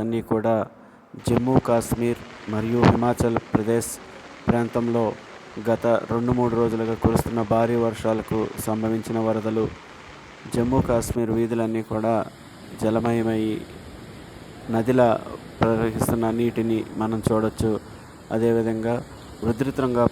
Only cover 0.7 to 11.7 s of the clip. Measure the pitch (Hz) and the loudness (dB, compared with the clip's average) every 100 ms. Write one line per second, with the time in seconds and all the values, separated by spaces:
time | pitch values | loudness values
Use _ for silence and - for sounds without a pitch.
0.7 | - - - - - - 117 123 131 - | -8 -20 -20 -20 -8 0 2 4 4 4
1.7 | 117 107 - 120 120 - - - 107 113 | 2 2 0 0 -2 -6 -12 -6 -2 0
2.7 | 120 113 113 120 120 120 113 - 113 107 | 4 6 6 4 2 2 0 0 0 2
3.7 | 117 - - - - - - - 117 117 | 0 0 -8 -14 -18 -18 -6 0 2 2
4.7 | 120 117 117 110 95 - - - - 107 | 0 0 2 0 -2 -10 -20 -16 -6 0
5.7 | 113 117 113 - 113 120 123 120 113 117 | 0 4 2 2 0 2 2 2 2 2
6.7 | 113 113 113 110 113 - 117 107 113 117 | 0 -2 0 2 2 2 -2 2 4 4
7.7 | 120 117 110 110 110 107 113 107 - - | 2 0 0 0 0 0 -2 -2 -4 -4
8.7 | 110 110 113 107 113 110 110 107 110 110 | -2 0 -2 -2 -2 0 0 0 0 -2
9.7 | - - - - - - - - - 120 | -4 -16 -20 -20 -20 -20 -18 -6 -2 2
10.7 | 135 - 120 110 120 117 113 117 113 113 | 2 2 2 0 -2 0 2 0 0 0